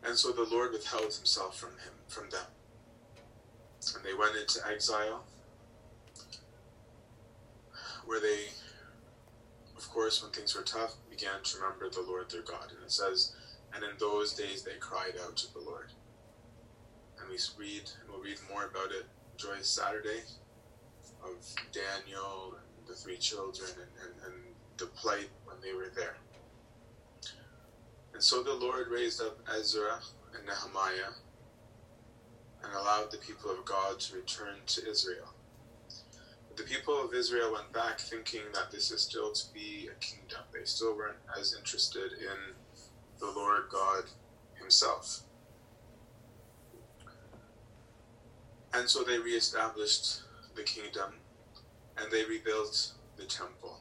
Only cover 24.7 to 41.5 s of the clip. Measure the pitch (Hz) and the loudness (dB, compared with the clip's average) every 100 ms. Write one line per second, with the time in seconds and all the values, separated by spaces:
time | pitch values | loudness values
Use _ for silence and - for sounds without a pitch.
24.7 | - 92 - 107 101 101 - - 95 95 | -8 -8 -2 2 2 0 -12 -18 -12 -8
25.7 | 92 92 92 104 - - - - - - | -6 -6 -4 -4 -4 -14 -20 -20 -20 -20
26.7 | - - - - - - - - - - | -20 -20 -20 -20 -14 -14 -12 -18 -20 -20
27.7 | - - - - - - 127 131 135 123 | -20 -20 -20 -16 6 6 8 4 2 2
28.7 | 127 120 120 120 117 113 104 - 107 104 | 0 0 2 2 0 -4 -4 -4 0 2
29.7 | 107 104 117 - - - - 104 98 95 | 2 2 0 -6 -16 -16 -14 -6 -6 -4
30.7 | 95 95 92 95 - - - - - - | 2 2 2 -2 -6 -18 -20 -20 -20 -20
31.7 | - - - - - - - - - - | -20 -20 -20 -20 -20 -20 -20 -20 -14 -6
32.7 | 98 101 104 107 107 - 110 107 95 - | -2 4 4 4 -4 -10 -8 -4 -4 0
33.7 | 98 98 95 - 95 92 - 90 101 - | 2 2 0 -4 -6 -6 -6 -6 -8 -2
34.7 | - - - 95 90 - - - - - | -2 2 2 2 0 -8 -18 -20 -20 -20
35.7 | - - - - - - - - - - | -20 -18 -16 -16 -20 -20 -20 -16 -10 -2
36.7 | - - 214 190 123 117 120 113 107 104 | -2 4 2 4 2 4 4 4 2 -2
37.7 | 117 117 113 - 113 113 113 104 101 95 | 0 0 0 -4 -4 -4 -6 -4 -2 -2
38.7 | - - - - - - - - 330 156 | 0 0 2 2 2 0 0 -2 -6 -8
39.7 | 156 - - - - - - - - - | -8 -10 -8 -8 -8 -10 -10 -8 -6 0
40.7 | - 113 107 107 - - - - | 2 2 2 -2 -4 -8 -2 0